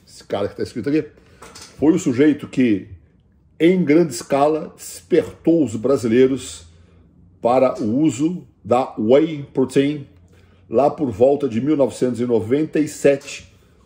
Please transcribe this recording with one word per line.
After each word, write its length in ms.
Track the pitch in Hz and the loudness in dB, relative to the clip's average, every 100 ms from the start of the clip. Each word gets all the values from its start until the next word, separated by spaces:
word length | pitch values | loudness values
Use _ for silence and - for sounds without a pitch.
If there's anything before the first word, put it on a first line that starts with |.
| _ | _
esse 180 | - - | -20 -10
cara 240 | 101 123 | -6 -6
que 80 | - | -6
tá 60 | |
escrito 260 | 107 123 143 | -10 -8 -4
aqui, 160 | 151 151 - _ _ - - - - | -4 -4 -14 _ _ -20 -20 -20 0
foi 160 | 147 | 2
o 60 | 185 | 2
sujeito 460 | 143 120 151 135 95 | 0 2 2 2 -4
que, 440 | 135 123 98 101 - _ _ _ _ _ - | 0 2 0 -4 -18 _ _ _ _ _ 0
em 280 | 165 190 143 | 2 2 2
grande 280 | 156 165 | 2 2
escala, 600 | - - 139 151 156 180 - | -4 -4 0 2 0 -6 -16
despertou 880 | - - - 156 - - 165 165 | -18 -18 -2 0 0 -2 0 2
os 140 | 120 110 | 0 -2
brasileiros 880 | 123 135 117 120 131 131 - - - _ _ _ _ _ _ _ | -2 0 2 4 4 2 -8 -16 -20 _ _ _ _ _ _ _
para 400 | 117 127 127 - | -2 0 0 -2
o 200 | 107 127 | -4 0
uso 440 | 156 117 160 175 - _ 92 | -2 0 -4 -4 -12 _ -2
da 280 | 123 127 - | -2 -2 -4
whey 460 | 110 139 160 147 139 | 2 4 2 -4 -8
protein 540 | 139 127 139 139 147 - _ _ _ _ _ _ | -4 0 0 0 -4 -12 _ _ _ _ _ _
lá 200 | 113 147 | 0 0
por 200 | 147 135 | 0 -6
volta 380 | 101 131 143 139 | 2 2 4 -2
de 140 | 110 | -2
mil 160 | 139 147 | -2 0
novecentos 420 | 120 - 127 113 | 0 0 -4 -2
e 60 | 123 | -2
noventa 540 | 113 101 143 156 156 | -2 0 -2 -2 -2
e 80 | 143 | -4
sete, 640 | - 143 139 - - - _ _ _ | 0 0 0 -4 -18 -20 _ _ _